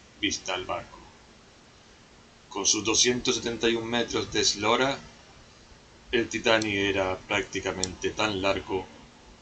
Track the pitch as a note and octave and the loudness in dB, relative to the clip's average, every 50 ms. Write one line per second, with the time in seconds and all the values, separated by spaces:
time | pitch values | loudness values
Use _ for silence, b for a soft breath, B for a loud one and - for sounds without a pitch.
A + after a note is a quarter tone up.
0 | - - - - G#2 G2 F2 - - - F#2 F#2 F2+ E2+ F2 F2 F2 - - - | -20 -20 -10 -4 -2 -2 -2 -2 -4 -4 -6 -4 -4 -4 -6 -6 -6 -10 -18 -20
1 | - - - - - - - - - - - - - - - - - - - - | -20 -20 -20 -20 -20 -20 -20 -20 -20 -20 -20 -20 -20 -20 -20 -20 -20 -20 -20 -20
2 | - - - - - - - - - - - G2+ F#2+ - - G#2+ G2+ A2 A2 - | -20 -20 -20 -20 -20 -20 -20 -20 -18 -10 -6 -2 0 2 2 2 2 2 2 4
3 | - A#2+ B2 B2 A#2 C#3 B2+ - A2 A#2+ A#2 A2 A2+ A#2 A#2 A#2 A2+ A2+ A#2+ A#2+ | 4 4 2 2 2 0 0 0 -2 -4 -4 0 2 2 2 2 -2 -2 -2 -2
4 | A#2 A2 A2 A2+ G2+ F#2+ - A2 G2+ - - G2+ G#2 G#2+ A#2 A#2+ C3 C3+ C3+ B2 | -2 0 -2 -4 -4 -2 0 2 2 2 2 2 2 2 4 4 4 2 0 -4
5 | - - - - - - - - - - - - - - - - - - - - | -8 -16 -20 -20 -20 -20 -20 -20 -20 -20 -20 -20 -20 -20 -20 -20 -20 -20 -20 -20
6 | - - - A#2+ A2+ A2 - A2 G2 A#2 A2+ A2 G#2+ G#2+ G2+ G2 G2 G2+ F#2+ G2 | -8 0 0 0 0 0 -2 0 4 4 4 4 4 2 0 2 2 2 2 2
7 | F#2+ F#2 F#2+ F#2 - - G#2 G2+ F#2+ - - G2 F2 F#2+ F#2 F#2+ F#2 F#2 F2+ - | 0 0 -2 -4 -4 -2 -2 -2 -2 -2 -4 -4 -4 -4 -4 -2 -4 -4 -4 -4
8 | - F#2 E2+ F#2 G#2+ G#2+ G#2 F#2+ F#2+ G2 F#2+ F#2+ F2+ - F#2+ F#2 F2 - - - | -4 -4 -2 0 0 0 0 0 0 0 0 0 -2 -4 -4 -4 -4 -6 -16 -20
9 | - - - - - - - - | -20 -20 -20 -20 -20 -20 -20 -20